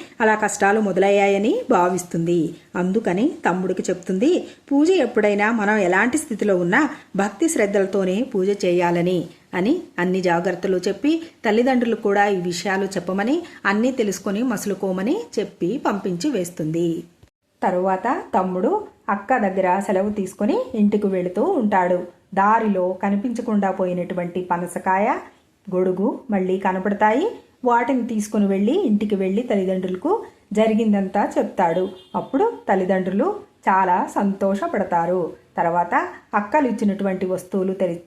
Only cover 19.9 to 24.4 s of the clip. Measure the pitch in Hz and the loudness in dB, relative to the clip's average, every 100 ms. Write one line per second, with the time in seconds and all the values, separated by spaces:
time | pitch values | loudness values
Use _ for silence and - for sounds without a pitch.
19.9 | 190 208 208 185 - 208 403 523 220 208 | 0 0 -4 -6 -2 0 0 -2 0 2
20.9 | 208 208 190 180 180 294 370 214 196 180 | 2 0 0 -2 -2 0 0 2 2 2
21.9 | 180 - - _ 190 202 226 220 190 180 | 0 -2 -14 _ 2 4 4 2 0 0
22.9 | 185 202 202 247 233 233 208 196 190 185 | -2 -2 0 -2 -4 -2 0 0 0 -2
23.9 | 180 175 180 175 180 | -2 -4 -4 -4 -6